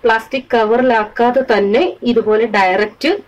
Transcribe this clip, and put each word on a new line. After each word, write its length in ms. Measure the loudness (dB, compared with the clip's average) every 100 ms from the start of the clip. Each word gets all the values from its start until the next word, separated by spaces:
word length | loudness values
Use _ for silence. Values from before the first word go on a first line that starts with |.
പ്ലാസ്റ്റിക് 460 | 0 -2 -4 -10 -4
കവറിലാക്കാതെ 880 | -2 2 2 2 0 -2 -2 0 0 0
തന്നെ 300 | 0 2 0 0 -2 -2
ഇതുപോലെ 340 | 0 2 0 0 0
ഡയറക്റ്റ് 540 | 0 0 -2 -4 -4 -4